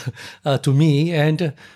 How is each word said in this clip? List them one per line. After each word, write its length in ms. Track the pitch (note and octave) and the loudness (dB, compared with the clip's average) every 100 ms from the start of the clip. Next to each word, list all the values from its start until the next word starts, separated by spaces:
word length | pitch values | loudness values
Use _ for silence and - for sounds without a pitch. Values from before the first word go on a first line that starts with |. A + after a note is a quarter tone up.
| B2 - | -6 -12
<laughs> 240 | - - D3+ | -16 -8 -2
uh, 100 | C3+ | -2
to 160 | D3 | 2
me. 400 | C3+ D#3+ C#3+ E3 | 2 4 2 0
And, 300 | D#3+ D3+ D3+ | 0 0 0
uh, 80 | E3 - - | -4 -8 -18